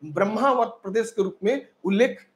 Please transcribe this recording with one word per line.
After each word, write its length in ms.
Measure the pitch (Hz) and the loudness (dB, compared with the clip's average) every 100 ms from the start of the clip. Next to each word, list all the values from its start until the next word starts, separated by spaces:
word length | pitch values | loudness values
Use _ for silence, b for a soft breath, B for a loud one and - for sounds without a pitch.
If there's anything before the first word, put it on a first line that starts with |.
ब्रह्मावत 760 | 156 156 196 214 277 254 233 - | -8 -2 -2 2 2 2 0 -4
प्रदेश 280 | 196 214 226 | -4 -2 -2
के 120 | - | -2
रूप 140 | 190 - | -2 -2
में 240 | 202 269 - _ | -2 -2 -6 _
उल्लेख 400 | 190 196 254 - - | -2 2 2 0 -18